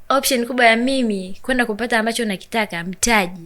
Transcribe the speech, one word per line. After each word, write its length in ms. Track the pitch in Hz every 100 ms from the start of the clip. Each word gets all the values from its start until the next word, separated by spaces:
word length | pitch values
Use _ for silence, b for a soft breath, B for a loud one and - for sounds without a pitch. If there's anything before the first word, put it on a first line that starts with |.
| -
option 380 | 277 277 247 240
kubwa 200 | 247 233
ya 100 | 226
mimi 600 | 247 269 233 196 185 -
kwenda 240 | - 254 226
kupata 320 | 208 233 233
ambacho 260 | 220 226
nakitaka, 600 | 220 185 - 226 208 170
mtaji. 580 | 170 185 - 220 175 180